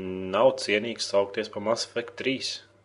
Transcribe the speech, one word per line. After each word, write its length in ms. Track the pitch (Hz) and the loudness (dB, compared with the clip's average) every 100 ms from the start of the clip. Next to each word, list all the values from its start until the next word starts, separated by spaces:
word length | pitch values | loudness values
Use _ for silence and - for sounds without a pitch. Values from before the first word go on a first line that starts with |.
| 92 92 92 | -6 -6 -2
nav 240 | 98 131 - | 4 6 4
cienīgs 540 | - 104 117 110 - | 2 0 0 -4 0
saukties 380 | 101 98 - 107 | 2 2 -2 -6
par 140 | 107 104 | -4 0
Mass 240 | 117 - | 0 -2
Effect 240 | 120 117 - | -6 -6 -4
trīs. 380 | 123 131 - - - _ | -2 -2 -4 -8 -14 _